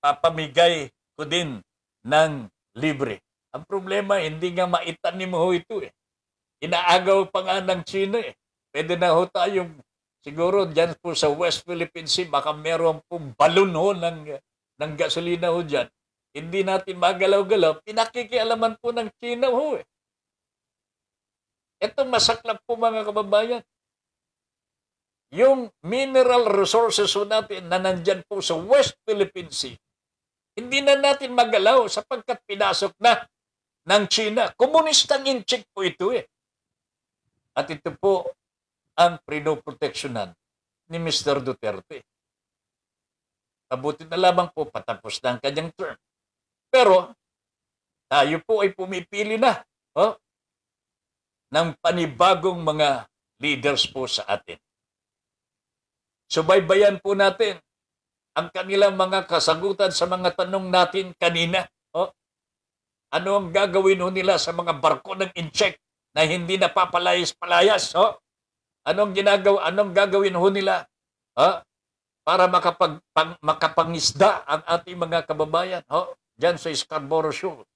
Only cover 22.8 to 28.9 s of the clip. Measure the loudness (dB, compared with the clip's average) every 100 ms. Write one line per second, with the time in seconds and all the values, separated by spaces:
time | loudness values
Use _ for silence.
22.8 | 0 -2 -4 -4 0 2 2 -4 -10 _
23.8 | _ _ _ _ _ _ _ _ _ _
24.8 | _ _ _ _ _ 2 4 4 -2 _
25.8 | -6 -4 0 2 4 4 4 2 4 2
26.8 | 2 2 0 0 0 -2 -2 -12 -4 -2
27.8 | 0 -2 0 -2 -4 -8 -4 -4 4 4
28.8 | 4